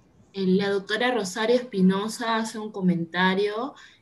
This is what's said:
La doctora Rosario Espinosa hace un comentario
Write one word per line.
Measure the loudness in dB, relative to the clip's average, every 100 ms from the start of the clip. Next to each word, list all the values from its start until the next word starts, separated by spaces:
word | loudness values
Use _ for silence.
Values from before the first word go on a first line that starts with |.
| _ _ -14
La | -2 2 2 2
doctora | -2 -2 -2 0
Rosario | 0 -4 -2 2 2
Espinosa | 0 2 4 2 -2 -4 -2 -2
hace | -2 -6
un | -10
comentario | -2 0 0 -2 0 2 2 0 -2 -6 -10 -20 _